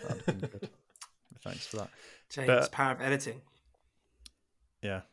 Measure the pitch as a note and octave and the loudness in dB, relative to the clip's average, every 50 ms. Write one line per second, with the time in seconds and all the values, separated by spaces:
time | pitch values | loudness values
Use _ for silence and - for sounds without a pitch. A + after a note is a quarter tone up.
0 | - - - - - - A#2+ G2 - - - G2+ - - - - _ _ _ - | -6 -6 -6 -2 0 -2 -2 0 -2 -8 -8 -8 -12 -12 -12 -14 _ _ _ -18
1 | - - _ _ _ - - - - - - - - - - A2 G2+ - - - | -18 -18 _ _ _ -20 -18 -12 -10 -8 -8 -8 -8 -6 -6 -6 -6 -8 -10 -16
2 | - - - - _ - - C#3 C3 B2+ B2+ B2 C3+ A#2+ - - C3+ C3 C3 C3 | -20 -20 -20 -20 _ -10 -6 0 4 6 6 6 6 4 2 2 2 2 2 2
3 | C3 C3+ C#3 C#3 C#3 - A2+ C3 - _ _ _ _ _ _ _ _ _ _ _ | 2 2 2 2 0 -4 -8 -10 -12 _ _ _ _ _ _ _ _ _ _ _
4 | _ _ _ _ - - _ _ _ _ _ _ _ _ _ _ - G2+ F#2+ F#2 | _ _ _ _ -20 -20 _ _ _ _ _ _ _ _ _ _ -4 -4 -4 -4
5 | F#2 - | -6 -10